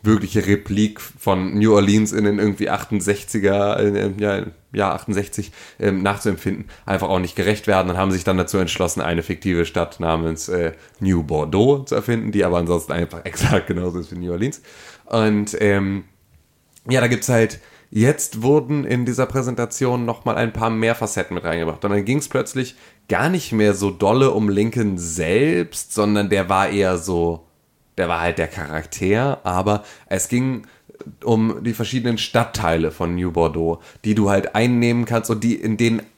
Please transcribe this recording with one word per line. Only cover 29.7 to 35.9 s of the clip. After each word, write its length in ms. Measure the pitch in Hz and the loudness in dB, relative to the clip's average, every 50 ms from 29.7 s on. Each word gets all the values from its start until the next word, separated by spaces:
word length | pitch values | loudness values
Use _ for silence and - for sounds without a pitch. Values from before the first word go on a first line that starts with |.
| 104 104 - - - - - | 0 0 -2 -10 -20 -20 -8
es 200 | _ 98 95 - | _ -4 -4 -2
ging 400 | - - 123 127 131 131 113 104 - - _ _ _ - - - - - _ - | 0 0 0 0 0 -2 -4 -8 -16 -20 _ _ _ -20 -20 -18 -20 -18 _ -2
um 400 | - 117 110 110 113 - - - | 0 2 2 2 0 -2 -4 -4
die 100 | 117 110 | -6 -4
verschiedenen 440 | - 117 104 131 127 117 123 117 | -4 -4 -4 -4 -2 -2 -2 -2
Stadtteile 760 | 107 - - - 120 113 - - - - 82 82 82 80 78 | -2 -4 -2 0 -2 -2 0 -4 -4 -2 0 0 2 0 -2
von 240 | 78 - 90 85 87 | -2 -4 -4 -4 -2
New 160 | 90 90 90 | -2 -2 -2
Bordeaux, 480 | 80 85 82 82 76 82 82 82 82 82 - - - - - | 2 2 2 2 2 0 -2 -2 -2 -4 -8 -20 -20 -6 -2
die 120 | 107 107 | 0 2
du 140 | 107 104 101 | 2 4 4
halt 260 | 101 98 95 - - | 4 2 0 0 0
einnehmen 500 | 107 113 123 123 120 120 120 117 120 117 | 0 2 2 2 2 2 2 2 0 0
kannst 240 | - 120 113 110 - | 0 -2 -2 0 -2
und 140 | 117 107 104 | -4 0 0
die, 120 | 117 113 | 0 0
in 220 | - - 110 110 | 0 -2 -4 0
denen 240 | 107 120 117 | 2 2 2